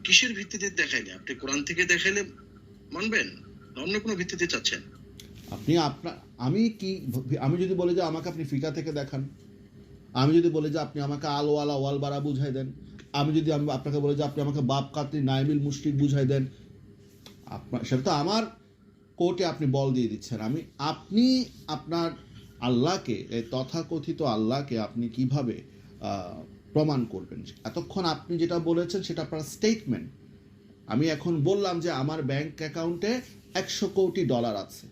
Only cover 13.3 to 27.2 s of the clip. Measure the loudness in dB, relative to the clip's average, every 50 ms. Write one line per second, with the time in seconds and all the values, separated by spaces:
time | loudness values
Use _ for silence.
13.3 | 4 4 4 4 2 2 2 2 0 0 -2 0 0 2 2 2 2 2 0 0
14.3 | 0 0 0 0 0 0 2 2 2 2 0 -2 -4 -6 -6 -2 -2 0 2 2
15.3 | 4 4 2 2 2 2 2 0 -2 -2 -2 0 2 4 4 4 4 4 4 4
16.3 | 4 2 2 -2 -4 -14 -20 -20 -20 -20 -20 -20 -20 -20 -20 -20 -20 -20 -20 -20
17.3 | -20 -20 -18 -14 -14 -14 -10 -6 -6 -6 -2 0 0 2 2 2 2 2 2 2
18.3 | 2 2 0 -2 -6 -16 -20 -20 -20 _ -20 -20 -20 -20 -20 -20 -4 0 0 0
19.3 | 2 2 0 0 0 0 0 2 2 4 2 2 2 2 2 0 -2 -4 -8 -6
20.3 | -6 -4 -2 -2 -2 -4 -4 -8 -10 -4 -4 -4 -4 -4 -8 0 4 6 6 6
21.3 | 6 4 0 -2 -8 -18 -8 -6 -6 -6 -4 -2 0 0 0 0 -2 -6 -16 -18
22.3 | -20 -20 -20 -20 -14 -4 0 2 4 4 4 4 2 0 -2 -4 -4 -4 -4 -4
23.3 | -4 -4 -4 -2 -4 -4 -4 -2 -4 -6 -4 -2 -4 -6 -4 -4 -4 -2 0 0
24.3 | 2 2 2 2 2 0 0 -2 -2 -2 -2 -2 -2 -4 -4 -4 0 0 0 2
25.3 | 2 2 2 0 -2 -4 -8 -16 -20 -20 -20 -20 -18 -10 -6 -6 -4 -4 -6 -8
26.3 | -10 -12 -14 -16 -18 -20 -20 -2 2 2 4 4 4 2 0 -2 -4 -8